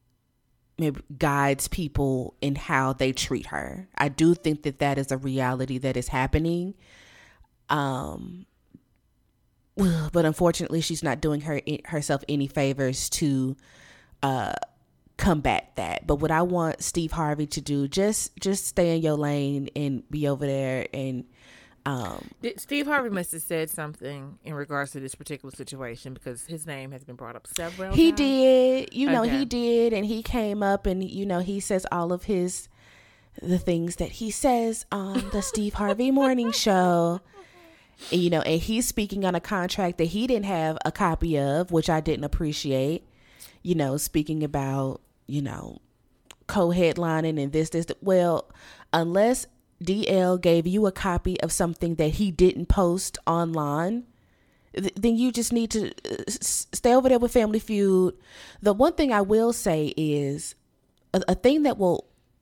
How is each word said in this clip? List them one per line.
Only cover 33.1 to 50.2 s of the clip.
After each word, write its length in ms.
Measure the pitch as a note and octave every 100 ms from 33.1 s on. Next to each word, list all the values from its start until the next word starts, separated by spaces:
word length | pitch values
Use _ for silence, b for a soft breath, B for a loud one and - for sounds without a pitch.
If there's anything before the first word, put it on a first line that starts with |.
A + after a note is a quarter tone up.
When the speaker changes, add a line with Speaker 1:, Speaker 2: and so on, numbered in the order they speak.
| b b -
Speaker 1:
the 160 | - F3+
things 380 | F#3 E3+ E3+ F3
that 140 | E3+
he 200 | - A3+
says 540 | - D4 B3 A#3 A3+ -
on 380 | G3+ F#3+ G#3+ G3
the 100 | G#3
Steve 320 | G3 - G#3
Harvey 380 | - G#3 G3+ B3+
Morning 400 | C4+ C4+ B3+ A#3
Show. 680 | A3 A3+ F#3+ F3+ F3 E3+ F3 B B B B B B B B B
And, 100 | F3
you 80 | F3
know, 120 | E3
and 200 | - D#3+
he's 240 | - A3 B3
speaking 380 | - G#3 G3 F#3+
on 100 | F3
a 60 |
contract 560 | - G3+ F3+ - F3+ F3
that 80 | E3
he 220 | F#3+ B3+
didn't 180 | A#3+ G3
have 320 | F3 D#3+ D#3+ -
a 80 |
copy 440 | - F#3+ D#3+ E3 D3+
of, 340 | C#3 D3 F3+
which 180 | E3 D#3
I 100 | D#3+
didn't 240 | D#3 D3+
appreciate. 800 | D3 - D#3 D3+ D3 C3+ C3+ E3+ - B B B B B
You 120 | E3+ E3+
know, 220 | C#3 C#3+
speaking 460 | - D#3+ D3+ D#3
about, 580 | D3+ D3 C3+ C3+ C3+ - - _ -
you 140 | C#3+
know, 380 | C#3 - - - - _ _ _ _ - -
co-headlining 920 | G#3 E3+ F3 E3+ D#3+ E3+ D#3+ D#3+ D#3
and 100 | C#3
this, 180 | D#3 D#3+
this, 140 | E3 E3+
th-, 120 | -
well, 480 | F#3+ F#3 F3 D#3+ - B B B B
unless 520 | E3 E3+ F3+ A3 C4 - _ _ _
D 280 | E3+ G3 A3
L 280 | F#3+